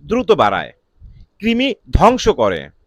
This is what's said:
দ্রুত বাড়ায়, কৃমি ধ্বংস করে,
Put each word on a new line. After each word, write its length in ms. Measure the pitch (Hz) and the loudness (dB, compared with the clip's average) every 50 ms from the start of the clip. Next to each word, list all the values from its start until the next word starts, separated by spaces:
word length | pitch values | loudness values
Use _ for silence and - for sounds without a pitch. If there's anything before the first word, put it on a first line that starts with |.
| 147 | -8
দ্রুত 280 | 143 220 254 214 190 | -6 -4 -2 0 0
বাড়ায়, 400 | 208 139 110 101 98 87 73 60 - _ _ _ _ _ - - - - - _ _ - | 2 2 2 0 0 -2 -6 -8 -16 _ _ _ _ _ -20 -20 -20 -20 -20 _ _ -8
কৃমি 340 | 196 226 226 240 269 277 - _ _ - | -4 -2 -2 -2 -2 -4 -4 _ _ -4
ধ্বংস 380 | - 139 175 226 262 - - 220 | 0 2 4 4 2 2 0 0
করে, 400 | 175 127 113 98 90 78 67 76 _ _ _ | 0 0 0 -2 -2 -4 -8 -14 _ _ _